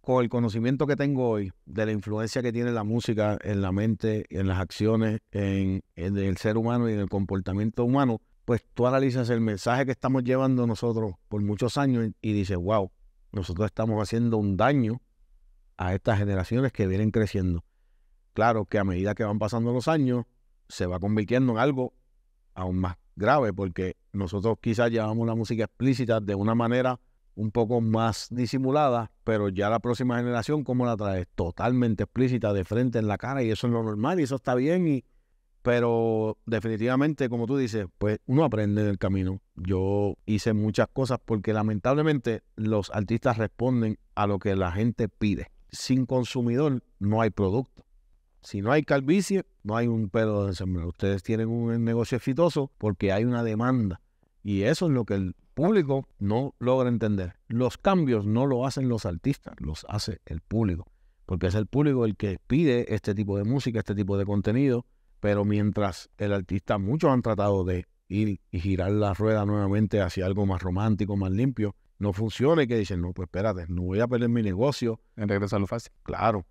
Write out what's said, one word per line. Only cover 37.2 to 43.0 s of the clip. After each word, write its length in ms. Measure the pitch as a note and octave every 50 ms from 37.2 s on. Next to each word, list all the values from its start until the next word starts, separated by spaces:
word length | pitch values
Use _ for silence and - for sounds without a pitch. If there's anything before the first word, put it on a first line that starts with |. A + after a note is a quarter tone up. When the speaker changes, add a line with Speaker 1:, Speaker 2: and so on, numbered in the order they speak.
| C#3 A#2
Speaker 1:
como 160 | A#2+ A#2 A#2
tú 100 | A2 C#3
dices, 300 | C#3 C3 A2 G#2+ A2 G2 E2+ _ _
pues, 200 | G2+ G#2 G#2+ - _
uno 180 | - B2+ D3 D#3+
aprende 380 | C3+ A2+ G#2+ G#2 G#2 G#2 G#2
en 60 | G#2+
el 100 | G#2 G2+
camino. 420 | F#2 - F#2+ G2 F#2+ F#2 F#2 F#2+ F#2+ _ _ _
Yo 640 | - F2 F#2 G2 F#2 F#2+ F#2+ G2+ G#2 G2+ G2+ - _ _
hice 280 | - G#2+ G2+ - A#2 G#2+
muchas 340 | G#2 G#2+ G#2+ G#2 - A2+ -
cosas 280 | _ C3 C3+ A#2+ B2+ A#2 _
porque, 300 | - A#2 G#2+ F#2+ A2 G#2+
lamentablemente, 880 | G#2+ G#2+ A2 G#2+ G2+ - B2 C#3 D3+ D3+ D#3+ D3 C3+ - A#2+ A2+ - _ _ _
los 340 | - G#2+ G#2+ A2 G#2 F#2 -
artistas 480 | - G#2